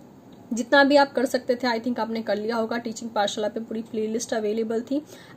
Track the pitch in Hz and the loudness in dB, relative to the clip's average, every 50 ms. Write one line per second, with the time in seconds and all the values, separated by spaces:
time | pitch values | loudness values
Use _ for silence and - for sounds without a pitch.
0 | - - - - - - - - - - 233 220 240 - 294 277 277 262 294 277 | -20 -20 -20 -20 -20 -20 -20 -20 -12 -6 -6 -6 0 4 6 6 8 8 8 6
1 | 277 277 - 247 240 269 - 247 - - 247 247 - 247 226 226 226 254 240 233 | 6 4 2 0 0 0 -2 -2 0 0 0 0 0 0 -2 0 -2 -2 -2 -2
2 | 220 226 226 226 220 226 202 208 208 220 233 226 226 220 233 233 - 226 220 - | -2 -2 -4 -4 -2 -2 -2 -2 -2 -2 -2 -2 -2 -2 -4 -4 -4 -6 -8 -8
3 | 233 226 - 214 202 - - 226 214 214 - 226 226 - 220 220 226 - - 220 | -10 -4 0 0 0 0 0 -2 -2 -2 -4 -4 -6 -6 -6 -8 -8 -6 -4 -4
4 | 220 220 220 240 240 - 254 226 214 208 214 226 226 220 233 226 247 - 269 302 | -2 -2 -2 -4 -4 -2 -2 -2 0 0 0 0 -2 -2 -2 -2 -2 -2 -2 -4
5 | 302 - - - - - - | -4 -6 -12 -20 -20 -20 -8